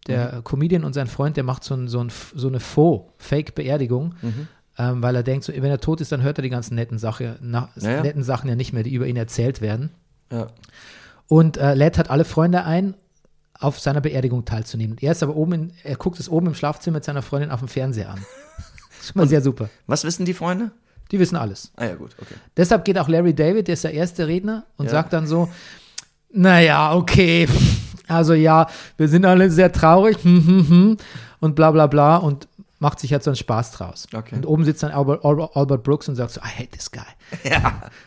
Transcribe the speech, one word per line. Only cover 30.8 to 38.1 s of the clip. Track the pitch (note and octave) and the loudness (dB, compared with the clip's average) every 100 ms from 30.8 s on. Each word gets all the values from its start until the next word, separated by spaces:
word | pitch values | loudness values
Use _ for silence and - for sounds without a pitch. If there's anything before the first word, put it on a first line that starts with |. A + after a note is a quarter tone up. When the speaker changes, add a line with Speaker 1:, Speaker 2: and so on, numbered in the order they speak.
| G3+ A3 - - - _ | 6 4 -4 -20 -20 _
Speaker 1:
und | D#3+ | -2
bla | D3 D#3+ | 4 4
bla | D#3 D3 | 6 4
bla“, | C#3+ C#3+ E3+ | 4 4 4
und | E3 C#3 - _ - _ | 2 -4 -10 _ -20 _
macht | D3 - | -4 -4
sich | A#2+ | -4
halt | C#3+ | -2
so | D3 | -2
einen | B2+ | -4
Spaß | - A2+ A#2 | -2 -4 -4
draus. | - F2 - - | -10 -14 -14 -14
Speaker 2:
Okay. | A2 A2 | -14 -10
Speaker 1:
Und | C3+ D3+ | -8 -2
oben | D#3 | 2
sitzt | D#3 D#3 | 2 0
dann | D3+ | -4
Albert, | C#3+ C#3 D3 | -2 0 0
Albert, | D3 D3 D#3+ C#3 | 0 0 -2 -2
Albert | C#3 C3+ | 0 0
Brooks | B2+ D3 - | 0 -2 -2
und | B2 | -8
sagt | A#2+ | -8
so, | - | -10
„I | A2+ - | -14 -14
hate | B2+ | -14
this | - - | -14 -16
guy.“ | - - _ | -16 -20 _
Speaker 2:
<laughs> | _ - | _ -12
Ja. | C#3+ D3+ C3 - - - - | -4 0 -2 -4 -14 -20 -20